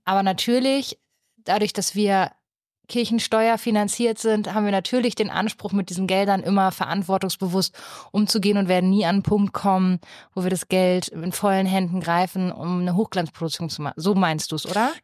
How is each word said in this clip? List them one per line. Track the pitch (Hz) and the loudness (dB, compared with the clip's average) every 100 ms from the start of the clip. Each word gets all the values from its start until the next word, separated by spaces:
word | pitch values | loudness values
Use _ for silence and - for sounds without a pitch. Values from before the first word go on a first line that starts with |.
| - | -2
aber | 196 190 | 0 2
natürlich, | 185 - 247 262 269 262 - _ _ _ _ | 0 0 2 2 0 -2 -10 _ _ _ _
dadurch, | - 196 208 | -2 0 0
dass | - 185 196 | -2 -4 0
wir | 208 196 185 _ _ _ _ _ - | 2 2 0 _ _ _ _ _ -8
Kirchensteuer | 240 233 226 - 220 226 226 | -4 0 0 0 2 4 2
finanziert | - 214 208 - 233 220 | 2 2 0 0 -2 0
sind, | 226 214 202 | 0 0 0
haben | 202 208 | 0 0
wir | |
natürlich | 196 185 254 240 - | 0 0 0 0 0
den | 214 | -2
Anspruch, | - 208 - 202 | -2 -4 -4 -4
mit | 196 185 | -2 -2
diesen | 175 190 | -4 0
Geldern | 190 202 196 | 2 2 0
immer | 165 196 190 | 2 2 2
verantwortungsbewusst | - - 175 185 190 185 - 190 185 185 - - - - | 0 -4 -2 0 0 -2 -4 -2 0 -2 -6 -18 -18 -6
umzugehen | 196 214 226 196 202 | 0 0 2 2 2
und | 190 | 2
werden | 180 185 | 2 4
nie | 196 175 | 4 2
an | 196 | 2
einen | |
Punkt | - 208 202 | 2 2 2
kommen, | - 202 185 185 180 - - - - | 0 2 2 2 0 -4 -20 -12 -4
wo | |
wir | 180 | -2
das | 180 - | -2 0
Geld | 185 185 185 - | 2 4 2 -2
in | 160 170 | -8 -6
vollen | - 208 190 190 | -2 0 2 2
Händen | 190 180 185 | 0 0 -2
greifen, | 170 170 185 185 185 | 0 0 0 -2 -4
um | - 165 180 | -4 -4 -2
eine | 180 175 | 0 0
Hochglanzproduktion | 220 190 165 - 165 - 165 | 0 -2 -4 -4 -8 -6 -8
zu | - | -8
machen. | 147 - | -10 -4
So | 165 196 | 0 2
meinst | 180 156 - | 2 0 -4
du's, | 156 - | -8 -4
oder? | 180 240 320 | -2 -2 -2